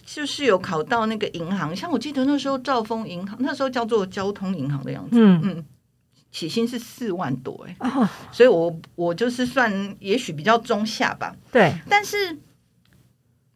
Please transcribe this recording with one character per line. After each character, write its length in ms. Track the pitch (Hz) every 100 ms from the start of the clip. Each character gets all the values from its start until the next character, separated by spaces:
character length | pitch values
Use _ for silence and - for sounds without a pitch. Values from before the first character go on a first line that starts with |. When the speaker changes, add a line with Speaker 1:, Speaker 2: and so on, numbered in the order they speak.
| -
Speaker 1:
就 220 | - 294
是 180 | - 277
有 140 | 185
考 240 | 185 160
到 240 | 156 233 220
那 100 | 220
个 100 | 233
银 280 | - 165 196
行， 180 | 151 175
像 160 | 349
我 60 | 294
记 140 | 302
得 120 | 277 262
那 120 | 285
时 100 | 269
候 80 | 269
兆 240 | 262 254
丰 260 | 220 226 220
银 180 | 175 196
行， 80 | 214
那 120 | 277
时 120 | 285
候 60 | 269
叫 140 | 262
做 220 | 233 233 185
交 260 | 202 196
通 240 | 202 190 185
银 160 | 139
行 120 | 139
的 80 | 143
样 120 | 170 180
子， 120 | 233
Speaker 2:
嗯。 220 | 214 175
Speaker 1:
嗯， 220 | 190 165 151 _ _ _ _ _ _
起 160 | - 160
薪 200 | 226 233
是 100 | 247
四 340 | - - 226
万 240 | 175 175 131
多 280 | - - -
欸。 100 | -
Speaker 2:
哦。 280 | 247 262 220 - -
Speaker 1:
所 140 | - 247
以 20 |
我， 300 | 175 170 165 -
我 180 | - 170
就 160 | 170 240
是 160 | 247
算 520 | 247 269 233 196 196 214
也 160 | 190 233
许 160 | 214
比 120 | 151
较 120 | 170 233
中 300 | 226 208 214
下 300 | - 233 -
吧。 200 | - - _
Speaker 2:
对。 220 | 254 247 175 -
Speaker 1:
但 160 | 403 403
是 320 | 403 381 302 - _ _ _ _ _ _ _ _ _ _